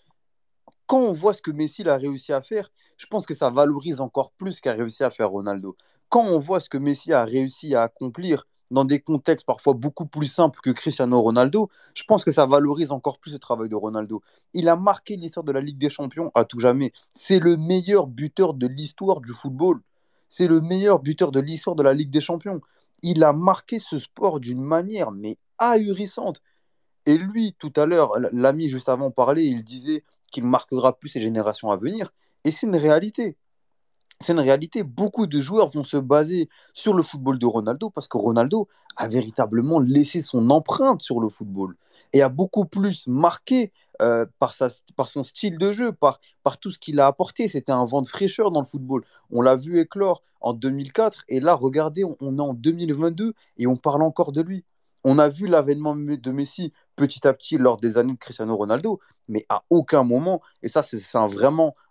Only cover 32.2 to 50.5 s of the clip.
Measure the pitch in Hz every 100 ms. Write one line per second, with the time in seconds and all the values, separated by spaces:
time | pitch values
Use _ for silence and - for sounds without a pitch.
32.2 | _ _ 151 - 226 175 151 151 214 -
33.2 | 214 - _ _ _ _ _ _ _ -
34.2 | - 170 135 139 165 - 160 120 208 -
35.2 | 196 147 135 214 175 151 135 143 131 147
36.2 | 156 180 151 _ _ - 220 185 156 143
37.2 | 131 131 120 113 104 123 214 151 - 120
38.2 | 107 117 123 220 - _ - - 113 120
39.2 | 113 - 110 113 131 165 127 139 143 175
40.2 | 151 123 113 151 - - 269 202 - 120
41.2 | 110 - 107 95 95 85 _ _ _ 135
42.2 | 135 131 190 220 180 196 196 185 - 127
43.2 | 170 - - 254 214 _ _ - 117 117
44.2 | 113 - 127 - 127 - _ - 127 147
45.2 | 131 - 208 165 196 208 240 170 143 -
46.2 | _ _ 139 - 196 - - 151 139 139
47.2 | 180 - 226 147 135 127 120 139 127 -
48.2 | 196 - 214 160 131 143 127 135 - _
49.2 | - 120 123 131 147 170 160 196 196 170
50.2 | _ _ 120